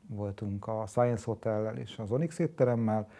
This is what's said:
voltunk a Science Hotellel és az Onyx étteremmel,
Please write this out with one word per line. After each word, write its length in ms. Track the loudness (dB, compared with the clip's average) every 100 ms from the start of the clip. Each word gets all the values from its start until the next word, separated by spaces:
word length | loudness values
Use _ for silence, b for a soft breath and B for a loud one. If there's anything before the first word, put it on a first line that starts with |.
| -10
voltunk 600 | -6 -6 -4 -6 -6 -4
a 180 | -4 -2
Science 380 | 2 4 2
Hotellel 520 | -2 -4 -2 0 -2 -4
és 220 | -8 -8
az 120 | -2
Onyx 280 | 0 0 0
étteremmel, 680 | -2 4 4 4 4 2 0 B